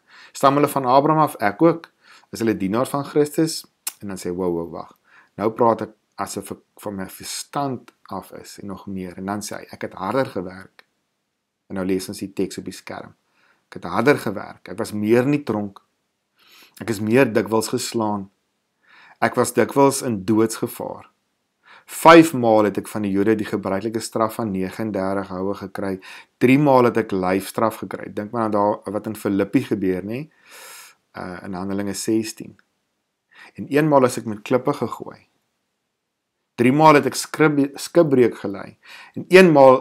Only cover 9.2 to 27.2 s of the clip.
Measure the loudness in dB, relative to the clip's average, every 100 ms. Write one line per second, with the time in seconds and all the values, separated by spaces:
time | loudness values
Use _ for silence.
9.2 | -8 -8 -8 -14 -16 -14 -12 -8 -4 -2
10.2 | -2 -4 -10 -14 -20 _ _ _ _ _
11.2 | _ _ _ _ -12 -6 -2 -2 -4 -12
12.2 | -10 -6 -6 -6 -14 -14 -14 -16 -16 _
13.2 | _ _ _ _ _ -14 -6 0 2 2
14.2 | -2 -10 -12 -18 -14 -10 -8 -4 2 2
15.2 | 2 -2 -2 -6 -6 -14 _ _ _ _
16.2 | _ _ _ -20 -20 -14 -8 -6 0 2
17.2 | 4 2 0 -2 -2 -6 -4 -4 -2 -4
18.2 | -8 _ _ _ _ _ _ _ -20 -4
19.2 | -4 0 -2 0 0 4 2 2 -4 -6
20.2 | 0 2 2 -2 -8 -8 -12 -12 -18 _
21.2 | _ _ _ _ _ -20 -18 4 10 10
22.2 | 10 4 4 4 4 0 -6 -6 -2 0
23.2 | 2 0 -2 -6 -4 -4 -4 -6 -6 -4
24.2 | -4 -4 -6 -4 -6 -6 -6 -4 -4 -6
25.2 | -8 -8 -6 -6 -10 -10 -8 -8 -12 -20
26.2 | -18 0 4 6 6 6 4 2 -2 -2